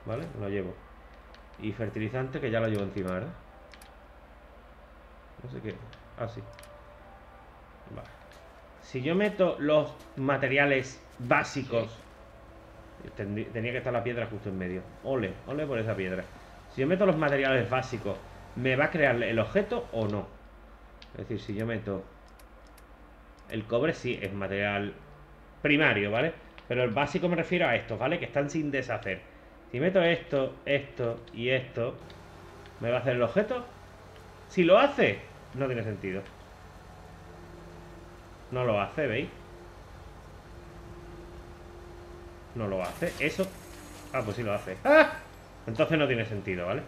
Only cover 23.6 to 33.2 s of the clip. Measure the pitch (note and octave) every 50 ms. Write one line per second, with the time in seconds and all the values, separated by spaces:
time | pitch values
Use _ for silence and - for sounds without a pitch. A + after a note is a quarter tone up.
23.6 | A2 A2 A#2 A#2+ C#3 E3 D#3+ - - B2 A2+ - G#2 F#2+ G2 G2+ G2 F2+ G2 G2+
24.6 | G2+ G#2 G2+ G2+ G#2 G2+ - - - - - - - - - - - - - -
25.6 | - D3 D3 D3+ D#3 C3+ A2+ G#2 G2+ G2+ G#2+ A#2+ C#3+ E3 - - - - - -
26.6 | - - B2 B2 B2+ B2 G#2+ C#3 D3 - - F3+ F3+ F3 F3 E3 D#3+ - F3+ F3
27.6 | E3+ C3+ A#2 A2 - - A2+ G2+ B2 C#3 F3 F3 B2+ - - C#3+ C#3+ C#3+ - D#3+
28.6 | D3+ D3 C#3 C3+ B2 - A2+ G2+ - G2+ F#2 F2+ - - - - - - - -
29.6 | - - - A#2+ D3+ F#3 F#3 F#3+ E3+ E3+ E3+ E3 - - D3+ C3+ C3+ C3 C3 -
30.6 | - - C#3 C3+ C#3 - - - B2 A#2 A#2 - - - - A2+ A#2 B2 C3 B2+
31.6 | B2+ - - A#2+ A#2 - - - - - - - - - - - - - - -
32.6 | - - - - A2 A#2 B2 B2+ B2 C3+ B2 B2